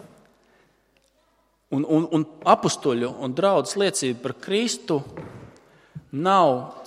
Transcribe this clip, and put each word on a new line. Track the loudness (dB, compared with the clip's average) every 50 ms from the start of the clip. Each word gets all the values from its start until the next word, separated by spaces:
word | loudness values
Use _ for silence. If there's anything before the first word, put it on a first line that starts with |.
| -20 -20 -20 _ _ _ _ _ _ _ _ _ _ _ _ _ _ _ _ _ _ _ _ _ _ _ _ _ _ _ _ _ _ _ -2
un, | -2 0
un, | 2 2 2 2 2 0
un | 0 0 -2 -6 -2 4 4
apustuļu | 4 4 4 0 -2 0 0 0 0 2 0 -2 -4 -6
un | -6 -6 -2
draudzes | 0 2 4 4 2 2 0 -2
liecība | 0 0 0 0 -2 -2 -4 -4 -4 -6
par | -8 -8 -8
Kristu | -6 -4 -2 -2 -2 -2 -4 -6 -4 -2 -2 -2 -2 -6 -12 -16 -16 -16 -16 -18 -20 -20 -20 -20 _ _ _ _ _ _ _ -20 -16 _ -8
nav | -4 0 2 4 4 6 4 4 2 -2 -8 -14 -12 -8